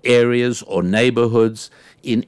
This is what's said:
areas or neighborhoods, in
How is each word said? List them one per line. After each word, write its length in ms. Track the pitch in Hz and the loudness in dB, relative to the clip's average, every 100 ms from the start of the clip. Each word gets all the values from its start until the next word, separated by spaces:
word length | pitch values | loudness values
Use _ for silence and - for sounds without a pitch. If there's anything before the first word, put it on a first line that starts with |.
areas 580 | 123 120 120 120 123 117 | 2 2 4 0 -2 -4
or 200 | - 92 | -6 -4
neighborhoods, 840 | 90 107 123 117 117 117 113 110 - _ _ _ | -2 0 0 0 0 2 0 -2 -18 _ _ _
in 240 | 135 113 | -6 -6